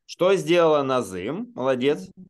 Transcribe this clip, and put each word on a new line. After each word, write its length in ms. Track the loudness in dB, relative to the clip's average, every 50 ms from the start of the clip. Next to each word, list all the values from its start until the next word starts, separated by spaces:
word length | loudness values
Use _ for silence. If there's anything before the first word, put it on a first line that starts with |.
| _
Что 280 | -14 -4 0 2 2 2
сделала 460 | 2 2 2 2 4 4 4 4 2
Назым? 720 | 2 0 0 -2 -2 -4 -8 -8 -6 -6 -8 -8 -10 -12 -8
Молодец. 560 | -4 -2 -2 0 0 0 0 0 -2 -6 -16 -20 -20 -20